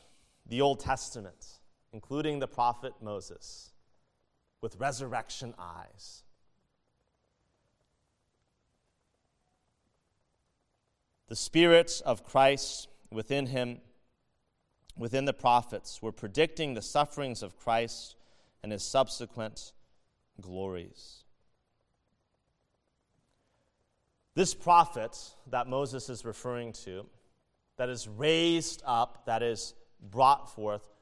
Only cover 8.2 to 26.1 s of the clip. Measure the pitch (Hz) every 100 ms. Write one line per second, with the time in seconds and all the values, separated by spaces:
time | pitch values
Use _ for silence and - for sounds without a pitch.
8.2 | _ _ _ _ _ _ _ _ _ _
9.2 | _ _ _ _ _ _ _ _ _ _
10.2 | _ _ _ _ _ _ _ _ _ _
11.2 | - 110 - 160 170 170 170 - - 113
12.2 | - 139 135 139 - - - - - 110
13.2 | 110 139 131 131 123 120 - _ _ _
14.2 | _ _ _ _ _ _ - - 117 127
15.2 | 139 - 127 120 117 107 - - 110 104
16.2 | 107 98 165 - 151 117 - 147 147 -
17.2 | 135 117 101 - - 117 117 - - -
18.2 | _ _ _ _ 104 104 - 135 131 -
19.2 | 117 - 110 - - - _ _ _ _
20.2 | _ - 92 92 95 90 90 - - -
21.2 | _ _ _ _ _ _ _ _ _ _
22.2 | _ _ _ _ _ _ _ _ _ _
23.2 | _ _ _ _ _ _ _ _ _ _
24.2 | _ - 190 - - 170 165 123 110 -
25.2 | - - - 123 123 131 139 131 -